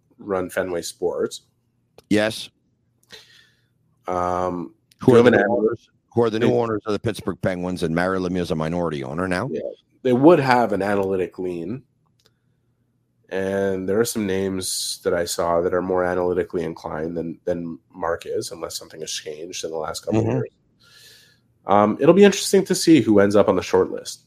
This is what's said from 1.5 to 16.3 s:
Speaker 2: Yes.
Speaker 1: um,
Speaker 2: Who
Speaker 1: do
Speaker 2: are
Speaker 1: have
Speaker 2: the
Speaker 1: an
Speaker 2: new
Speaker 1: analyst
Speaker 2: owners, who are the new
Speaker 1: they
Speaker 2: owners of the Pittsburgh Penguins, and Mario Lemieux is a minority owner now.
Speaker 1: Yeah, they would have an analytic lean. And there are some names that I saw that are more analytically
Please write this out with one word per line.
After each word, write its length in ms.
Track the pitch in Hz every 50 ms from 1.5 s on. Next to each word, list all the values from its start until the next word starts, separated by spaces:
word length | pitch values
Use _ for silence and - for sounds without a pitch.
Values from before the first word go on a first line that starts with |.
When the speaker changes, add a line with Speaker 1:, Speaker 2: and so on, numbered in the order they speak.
| _ _ _ _ _ _ _ _ _ - _ -
Speaker 2:
Yes. 400 | 101 104 104 110 110 - - - _ _ _ _ _ _ _ _ _ _ _ _ - - - _ _ _ _ _ _ _ _ _ _ _ _ _ _ _ _ -
Speaker 1:
um, 640 | 90 90 90 90 90 90 90 92 90 87 87 - - _ _ _ _ _
Speaker 2:
Who 120 | - -
Speaker 1:
do 20 | 127
Speaker 2:
are 20 | 117
Speaker 1:
have 80 | 120
Speaker 2:
the 60 | 123
Speaker 1:
an 60 | 113 104
Speaker 2:
new 60 | 101
Speaker 1:
analyst 160 | 101 98 -
Speaker 2:
owners, 280 | 107 110 117 - _ _ _ _ _ _ -
who 80 | 120 120
are 60 | 117
the 100 | 104 110
new 80 | 120 127
Speaker 1:
they 40 | 123
Speaker 2:
owners 280 | 120 120 113 110 104 -
of 80 | 113 104
the 60 | 98
Pittsburgh 380 | - 113 101 - - - 90 -
Penguins, 420 | - 101 92 90 87 90 92 87 90
and 100 | 82 80
Mario 260 | 85 87 92 95 95
Lemieux 200 | 92 90 90 92
is 100 | 87 80
a 40 | 85
minority 480 | 78 78 80 85 87 87 82 78 71 65
owner 240 | 62 69 80 92 92
now. 220 | 90 90 107 143
Speaker 1:
Yeah, 100 | 165 78 76 64 52 - _ _ _ _ -
they 100 | 127 123
would 260 | 120 139 170 180 156
have 340 | 135 131 123 123 120 104 101
an 80 | 95
analytic 580 | 95 101 104 101 98 95 98 92 90 85 - -
lean. 440 | 92 90 90 85 82 87 113 135 - _ _ _ _ _ _ _ _ _ _ _ _ _ _ _ _ _ _ _ _ _ _ _ _ _ _ _ _ _
And 560 | - 95 95 95 98 98 98 98 95 92 95 92
there 120 | 95 107
are 60 | 117
some 200 | 117 - 117 107
names 760 | 98 92 95 98 98 95 92 90 - - - - - - - -
that 100 | 98 90
I 120 | 87 87
saw 360 | 87 - - 90 85 85 85
that 120 | 87 90 -
are 100 | 90 87
more 200 | 95 92 90 90
analytically 600 | 90 90 90 90 90